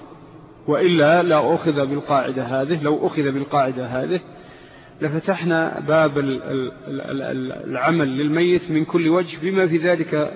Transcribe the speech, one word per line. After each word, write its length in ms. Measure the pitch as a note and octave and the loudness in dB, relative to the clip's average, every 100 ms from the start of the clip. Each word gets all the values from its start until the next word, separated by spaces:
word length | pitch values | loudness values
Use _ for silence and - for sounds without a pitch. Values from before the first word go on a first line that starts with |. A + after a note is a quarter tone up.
| - - - - - - - | -16 -20 -20 -20 -20 -12 -2
وإلا 560 | D3 F#3 E3 D3 F3 | 2 4 4 6 6
لا 320 | F3 D3+ C3 | 4 2 2
أخذ 320 | E3 E3 C#3+ C#3 | 0 0 0 0
بالقاعدة 560 | C#3+ C#3+ C#3 B2 C3 | -2 0 0 0 -4
هذه، 400 | A#2+ C3+ C#3 E3+ | -4 -2 -2 -2
لو 240 | D3 D3 B2 | 0 0 0
أخذ 160 | D#3 | 0
بالقاعدة 640 | C#3 C#3 C#3 D3 C3 B2+ A#2+ | -2 -2 -2 0 0 -2 -6
هذه 340 | B2+ D3+ F3+ - - - - - - - - | -4 -4 -4 -6 -20 -20 -20 -20 -20 -20 -6
لفتحنا 800 | D3+ D#3 G3 E3+ E3+ E3 E3 - | -4 -2 -2 -2 0 0 0 -4
باب 380 | C#3+ D#3+ D#3 C#3+ | 0 2 2 2
ال-، 240 | C#3 B2+ | -2 -4
ال-، 300 | - C3+ B2+ C3+ - | -4 -6 -6 -10 -10
ال-، 140 | C3+ | -10
ال-، 220 | - C3+ | -6 -6
ال-، 480 | B2+ C3+ B2+ - - | -6 -6 -6 -8 -8
العمل 380 | B2 C#3+ E3 C3+ | -2 2 2 0
للميت 640 | C3 D3 D#3+ F3 F3 E3+ | 0 0 2 2 2 2
من 140 | D#3 | -2
كل 240 | D#3 E3+ D#3+ | 0 0 2
وجه، 300 | F3 E3+ - | 2 0 -6
بما 240 | E3+ F#3+ F3+ | -2 2 2
في 120 | E3 | 2
ذلك 360 | E3+ E3+ D#3+ D3+ D3 | 2 0 0 -2 -2